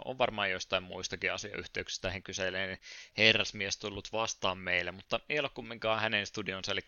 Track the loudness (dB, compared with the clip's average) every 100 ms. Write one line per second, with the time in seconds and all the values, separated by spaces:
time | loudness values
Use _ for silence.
0 | -4 2 2 4 2 2 2 0 0 -6
1 | -6 -2 0 0 -4 -6 -6 -6 -4 -4
2 | -4 -4 -6 -2 -2 0 -2 -6 -10 -16
3 | -8 6 8 8 2 -2 -2 -2 -4 -6
4 | -4 -2 -2 0 -2 0 0 0 0 -6
5 | -4 -4 -2 -2 -2 -6 -10 -4 0 2
6 | 2 2 0 -4 -4 -4 -2 -4